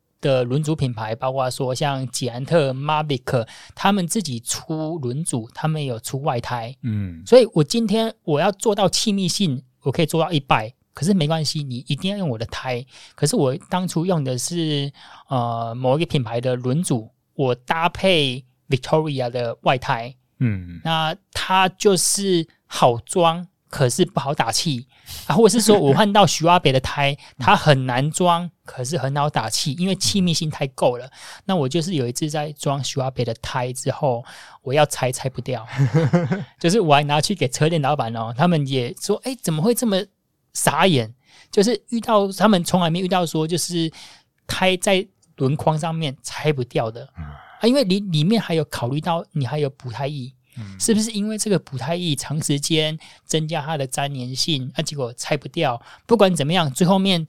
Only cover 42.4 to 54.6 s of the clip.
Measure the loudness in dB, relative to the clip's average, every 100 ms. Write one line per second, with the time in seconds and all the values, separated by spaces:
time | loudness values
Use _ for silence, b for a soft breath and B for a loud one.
42.4 | 4 4 2 2 2 0 0 0 0 -2
43.4 | -2 -2 -2 -2 -2 B B B B _
44.4 | -10 0 0 2 2 0 0 _ _ -4
45.4 | -2 0 0 -2 -2 -4 -6 -8 -12 -4
46.4 | -2 -2 -2 -2 -4 -6 -14 -14 -14 -16
47.4 | -20 -2 2 4 2 0 0 0 2 0
48.4 | 0 -2 -2 -4 -4 -4 -4 -4 -6 -4
49.4 | -4 -2 -4 -6 -12 -8 -6 -6 -10 -14
50.4 | B B -14 -4 0 2 0 -4 -4 -4
51.4 | -2 -2 -2 -8 -4 -4 -2 -4 -4 -4
52.4 | -2 -2 0 0 0 -4 B B -4 -2
53.4 | -2 -4 -4 -4 -4 -4 -4 -6 -6 -4
54.4 | -2 -2